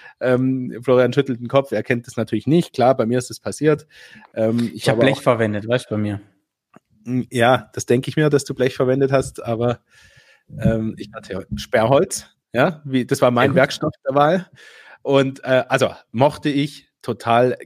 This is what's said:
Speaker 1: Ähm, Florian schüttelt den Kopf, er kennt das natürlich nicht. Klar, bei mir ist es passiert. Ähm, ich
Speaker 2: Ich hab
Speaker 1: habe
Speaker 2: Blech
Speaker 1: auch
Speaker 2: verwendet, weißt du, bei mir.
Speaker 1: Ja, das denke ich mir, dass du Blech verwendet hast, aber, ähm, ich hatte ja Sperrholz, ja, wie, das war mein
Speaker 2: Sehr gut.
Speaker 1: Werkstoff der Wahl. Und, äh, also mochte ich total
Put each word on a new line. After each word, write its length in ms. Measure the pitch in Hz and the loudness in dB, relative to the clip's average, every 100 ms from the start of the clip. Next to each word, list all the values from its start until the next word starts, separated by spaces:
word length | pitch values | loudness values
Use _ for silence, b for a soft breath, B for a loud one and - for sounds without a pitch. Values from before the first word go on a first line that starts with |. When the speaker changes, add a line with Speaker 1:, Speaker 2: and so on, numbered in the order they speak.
| B _ | B _
Speaker 1:
Ähm, 600 | 127 127 131 131 127 113 | 0 0 0 -2 -6 -6
Florian 320 | 123 123 123 | 2 2 4
schüttelt 260 | 123 139 120 | 0 -2 -6
den 100 | 120 | -2
Kopf, 220 | 139 135 | 0 0
er 120 | 131 | -4
kennt 240 | - 120 117 | -2 -4 -4
das 100 | - | -8
natürlich 300 | 110 110 127 | -4 -4 0
nicht. 260 | 165 - | 0 0
Klar, 240 | - 123 123 | 2 2 2
bei 80 | 113 | 0
mir 140 | 123 | -2
ist 100 | 120 | -4
es 100 | - | -10
passiert. 460 | 110 - 151 151 - B B B B | -12 -2 0 0 -4 B B B B
Ähm, 380 | - 110 120 117 | -4 -2 0 -4
ich 0 | |
Speaker 2:
Ich 160 | 117 - | -4 -2
hab 60 | 117 | 2
Speaker 1:
habe 100 | 135 | 2
Speaker 2:
Blech 120 | 135 | 2
Speaker 1:
auch 40 | |
Speaker 2:
verwendet, 460 | - 117 110 104 110 | 0 0 0 -4 -4
weißt 180 | 123 - | -4 -2
du, 100 | 107 | -4
bei 60 | |
mir. 200 | 104 101 - _ _ _ _ _ _ _ 117 127 117 | -4 -6 -12 _ _ _ _ _ _ _ -6 -6 -4
Speaker 1:
Ja, 400 | 127 117 127 - | 2 4 4 -2
das 120 | - - | -8 0
denke 240 | 123 135 | 0 0
ich 60 | 160 | 0
mir, 160 | 151 | 2
dass 120 | 143 | 2
du 120 | - 135 | -2 -2
Blech 200 | 127 - | -2 0
verwendet 360 | 127 135 135 | 0 2 2
hast, 320 | 135 - - | 0 -2 -8
aber, 380 | - 113 120 120 b b b b b b _ - | -8 -2 -2 -4 b b b b b b _ -4
ähm, 360 | - 113 110 - | 0 0 -2 -8
ich 120 | - | -14
hatte 200 | 113 - | -16 -12
ja 80 | 95 - 104 | -12 -10 -12
Sperrholz, 720 | - 120 113 139 196 - - _ _ | -2 0 4 4 2 -4 -14 _ _
ja, 280 | 117 160 156 139 | 0 0 -2 -4
wie, 200 | 131 117 | -4 -2
das 160 | 139 | 0
war 100 | 127 | 2
mein 120 | 120 | 4
Speaker 2:
Sehr 60 | 135 | 2
gut. 60 | 131 | 2
Speaker 1:
Werkstoff 360 | 135 - 151 - 139 | 2 0 -8 -6 -2
der 80 | 139 | 2
Wahl. 340 | 147 185 175 B B B B B | 2 0 -4 B B B B B
Und, 420 | 127 139 135 135 | 0 2 2 -4
äh, 220 | - 127 - | 0 0 0
also 220 | 131 117 - _ | 0 0 -4 _
mochte 380 | 113 143 - 151 | 0 0 0 -4
ich 400 | 139 151 - _ _ | -2 -4 -8 _ _
total 560 | - 117 - 117 127 - | -10 -6 0 2 2 0